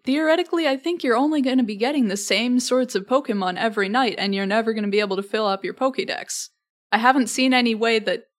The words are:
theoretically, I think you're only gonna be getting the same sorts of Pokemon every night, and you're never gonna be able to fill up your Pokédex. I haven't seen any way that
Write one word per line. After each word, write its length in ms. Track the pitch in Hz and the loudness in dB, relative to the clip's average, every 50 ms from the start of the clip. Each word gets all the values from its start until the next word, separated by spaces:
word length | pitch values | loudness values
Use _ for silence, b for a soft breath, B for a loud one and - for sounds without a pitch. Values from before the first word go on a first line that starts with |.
| _ | _
theoretically, 600 | 254 269 302 320 311 320 339 349 349 - 339 330 285 | -4 -2 0 2 2 2 0 0 -2 -2 0 0 0
I 100 | 269 269 | -2 -2
think 260 | - 330 349 330 - | -2 -6 -6 -2 0
you're 140 | 269 226 233 | 0 0 2
only 240 | 269 302 311 302 | 2 0 0 0
gonna 220 | 254 262 254 262 247 | 0 0 2 0 0
be 120 | 202 214 | 0 -2
getting 320 | 196 220 254 302 294 247 202 | -2 -2 -2 0 0 0 0
the 100 | 185 202 | -2 -4
same 420 | - - 202 202 233 247 247 247 | -2 -2 0 0 0 2 0 0
sorts 360 | 247 - 254 254 254 247 - | 0 0 0 0 0 0 -2
of 100 | 190 190 - | -6 -2 0
Pokemon 500 | 254 269 285 - 214 202 190 180 180 175 | 0 0 0 -2 -2 -2 -2 -2 -2 -2
every 320 | 220 226 208 214 196 190 | -2 -2 -2 -2 -2 0
night, 260 | 208 254 269 226 - - | 0 0 0 0 -2 -2
and 160 | 190 202 196 | -2 -2 -2
you're 120 | 196 196 | -2 0
never 280 | 190 202 226 226 226 226 | 0 0 0 0 0 -2
gonna 140 | 220 208 202 | -2 -2 0
be 120 | 196 208 | 0 0
able 160 | 208 202 190 | 0 0 -2
to 80 | 185 196 | -4 -4
fill 240 | 202 - 214 220 202 | -4 -4 -2 0 0
up 160 | 196 196 - | -2 -2 -4
your 80 | 175 - | -8 -4
Pokédex. 760 | - 262 269 254 - 127 - - - - - - - - - _ _ _ _ _ _ _ _ | -2 -2 -2 -2 -2 -4 -4 -6 -8 -8 -8 -10 -10 -10 -12 _ _ _ _ _ _ _ _
I 60 | - 208 | -2 4
haven't 300 | 226 254 262 285 247 - | 6 6 6 6 4 2
seen 260 | - - 254 262 262 | 0 0 2 4 4
any 220 | 254 240 233 220 | 4 4 2 2
way 240 | 208 226 233 226 220 | 2 2 2 2 2
that 240 | 214 190 180 - - _ _ | 0 0 -2 -4 -6 _ _